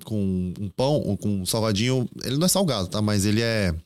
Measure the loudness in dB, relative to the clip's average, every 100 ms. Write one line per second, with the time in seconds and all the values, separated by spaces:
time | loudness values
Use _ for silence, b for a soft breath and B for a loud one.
0 | -4 -2 0 0 -2 -4 -6 -2 2 2
1 | 0 -2 -2 -2 -2 0 2 2 2 0
2 | -2 -6 -6 0 0 2 0 0 -2 -2
3 | 0 2 2 2 2 2 0 -2